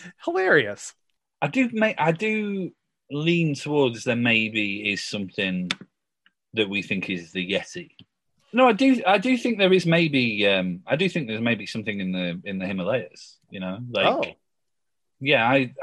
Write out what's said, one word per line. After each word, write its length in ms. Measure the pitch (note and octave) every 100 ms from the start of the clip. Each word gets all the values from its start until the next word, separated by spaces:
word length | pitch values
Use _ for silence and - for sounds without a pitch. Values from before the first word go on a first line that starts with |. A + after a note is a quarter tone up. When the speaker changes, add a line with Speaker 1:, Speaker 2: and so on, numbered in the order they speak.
| F3+ - -
Speaker 1:
Hilarious. 680 | F4+ F#4 D#3+ G#2 G#2 - - _ _ _ -
Speaker 2:
I 60 | D3+
do 220 | B3+ A#3+
ma-, 200 | A3 G#3+ -
I 140 | D#3
do 600 | E3 G#3+ G#3+ G#3 G3 F3 _ _ _ -
lean 420 | C#3+ D#3+ E3+ D#3+
towards 500 | C#3 D3 D3 C3 A#2
there 120 | B2 A#2+
maybe 760 | A#2+ A2+ A2 A2 G2+ G2+ G#2
is 120 | G2
something 680 | - G#2+ F#2+ - F#2+ F#2 F2+ - - _ _ _ _ _ _
that 160 | A2+ G2+
we 120 | G2+
think 280 | F2+ F#2+ -
is 220 | F2+ E2+
the 200 | F#2+ F2+
Yeti. 400 | F#2 - F2 E2+ _ - _ _ _ -
No, 160 | A3+ B3+
I 40 |
do, 280 | G3+ C4+ B3 F3+
I 140 | G3
do 180 | B3 B3+
think 220 | B3 G#3
there 140 | F#3+
is 120 | F#3+ E3+
maybe, 600 | E3 E3 C#3 A#2+ G#2 G2+
um, 340 | F#2+ F#2 F2+ -
I 80 | C#3+
do 120 | F#3+
think 200 | F3 A#2
there's 120 | A2
maybe 280 | A#2 G#2+ G2+
something 320 | A#2 G#2 G2+
in 120 | F#2
the, 300 | F#2 F2+ F2 G2+
in 120 | F#2+
the 80 | F#2
Himalayas, 720 | G2 F2+ A#2 F2+ - - _ _
you 80 | G2
know? 180 | F#2 G2 B2
Like, 160 | A2 E3
Speaker 1:
Oh. 160 | C#4 - - _ _ _ _ _ _ _ -
Speaker 2:
yeah, 280 | C3+ C3+ A2+
I, 260 | C#3 B2 -